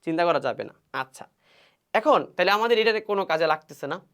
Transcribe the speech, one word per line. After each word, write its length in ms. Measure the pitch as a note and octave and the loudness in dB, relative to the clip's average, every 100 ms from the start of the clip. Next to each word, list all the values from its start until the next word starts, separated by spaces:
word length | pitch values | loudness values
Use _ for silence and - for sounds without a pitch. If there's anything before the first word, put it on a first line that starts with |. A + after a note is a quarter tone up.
চিন্তা 240 | - D#3+ F3 | -4 -2 0
করা 140 | D3+ | 0
যাবে 240 | C3+ G#2+ | -2 -6
না। 100 | G#2+ _ _ | -10 _ _
আচ্ছা, 360 | C3+ C3 - - _ _ _ _ _ _ | -10 -10 -14 -20 _ _ _ _ _ _
এখন 320 | G#3+ D4 A3 C#3 - | -2 4 2 2 -2
তাহলে 160 | F3+ | 2
আমাদের 280 | G#3 A#3 A3+ | 2 2 2
এটাতে 220 | A3 G#3+ | 2 0
কোনো 240 | A3 G3+ F#3+ | -2 -4 0
কাজে 220 | D#3+ D#3+ | 0 0
লাগতেছে 400 | D#3 _ D3 C#3 | 0 _ -12 -10
না। 140 | E3+ _ | -10 _